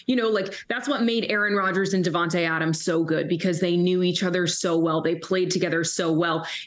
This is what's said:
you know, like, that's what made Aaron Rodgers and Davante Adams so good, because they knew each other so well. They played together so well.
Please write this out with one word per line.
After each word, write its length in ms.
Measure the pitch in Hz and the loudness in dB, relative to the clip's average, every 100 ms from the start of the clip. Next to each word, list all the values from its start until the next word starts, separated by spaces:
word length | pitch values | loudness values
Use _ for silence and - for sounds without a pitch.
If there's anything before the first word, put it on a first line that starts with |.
| - | -2
you 100 | 254 | 0
know, 140 | 226 | 0
like, 240 | 214 190 - - | 0 -2 -8 -6
that's 200 | 233 262 | -4 -2
what 140 | 277 | 0
made 240 | 233 233 - | 0 0 0
Aaron 260 | 208 208 | 0 2
Rodgers 380 | 202 190 185 185 | 2 2 0 0
and 100 | 190 | 0
Davante 460 | 180 170 170 175 165 | 0 0 0 0 0
Adams 320 | 160 160 156 | 0 0 0
so 240 | - 165 | 0 0
good, 240 | 165 156 151 | 2 0 0
because 320 | 170 185 165 | 0 0 0
they 160 | 180 175 | 2 2
knew 260 | 180 180 | 2 2
each 200 | 180 175 | 2 0
other 240 | 185 180 170 | 0 0 0
so 320 | - 185 165 | 0 0 2
well. 240 | 165 160 | 2 0
They 140 | 165 160 | 0 -2
played 340 | - 185 175 | -2 0 0
together 340 | 185 175 165 | 0 0 0
so 260 | 165 - 170 | 0 0 0
well. 360 | 160 170 160 - - | 0 0 -2 -4 -10